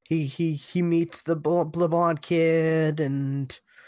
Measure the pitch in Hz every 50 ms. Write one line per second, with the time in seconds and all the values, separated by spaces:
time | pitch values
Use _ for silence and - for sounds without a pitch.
0 | _ _ 160 165 151 139 - - 170 165 156 143 - - - 180 175 170 170 165
1 | 170 165 - - - 156 165 156 - 151 175 175 160 156 151 170 175 160 165 170
2 | 175 170 165 151 - - 180 165 165 160 160 165 160 160 160 160 160 156 151 156
3 | 151 135 139 139 139 135 139 139 139 127 - - _ _ _ - -